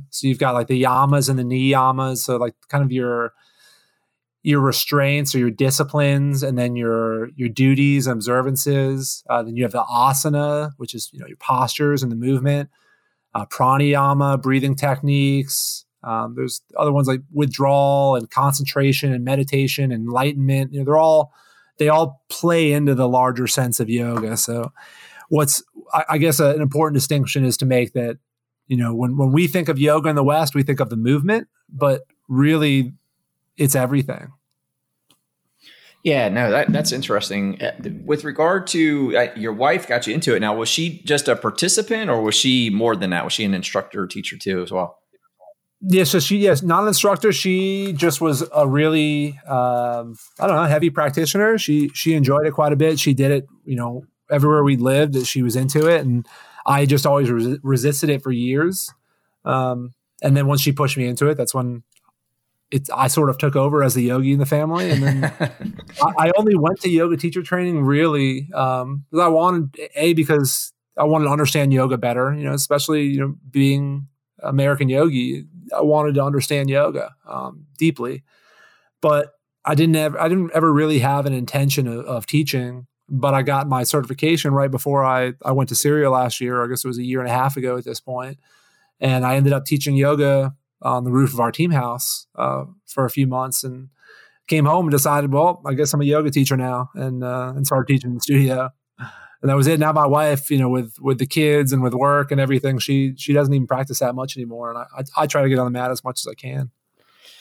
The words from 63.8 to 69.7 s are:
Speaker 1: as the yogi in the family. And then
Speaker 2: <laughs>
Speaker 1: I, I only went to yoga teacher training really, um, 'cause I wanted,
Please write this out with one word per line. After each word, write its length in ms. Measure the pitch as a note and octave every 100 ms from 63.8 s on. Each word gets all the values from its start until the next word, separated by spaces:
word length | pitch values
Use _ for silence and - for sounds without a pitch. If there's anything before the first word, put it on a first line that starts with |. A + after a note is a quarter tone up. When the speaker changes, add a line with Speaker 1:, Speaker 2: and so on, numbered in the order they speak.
Speaker 1:
as 140 | C3+ B2
the 80 |
yogi 280 | A#2+ C3 C3+
in 60 | C#3+
the 80 | C#3+
family. 460 | D3+ D#3 E3+ F3+
And 100 | C#3
then 220 | C#3 C3+
Speaker 2:
<laughs> 800 | D3 - D3 - - - - -
Speaker 1:
I, 240 | E3 D#3+ E3
I 40 | F#3+
only 180 | G#3+ F#3+
went 240 | D#3 F#3+
to 80 | F#3
yoga 280 | E3 E3+ D#3
teacher 240 | E3+ F3+
training 420 | D#3+ F3+ F3+ E3
really, 640 | C3+ C#3+ E3 D3 C3+ C3 C#3+
um, 520 | D#3+ C3 B2+ B2+ C#3+ C#3
'cause 120 | D#3+
I 60 | F3
wanted, 640 | D#3+ F3 F3 C#3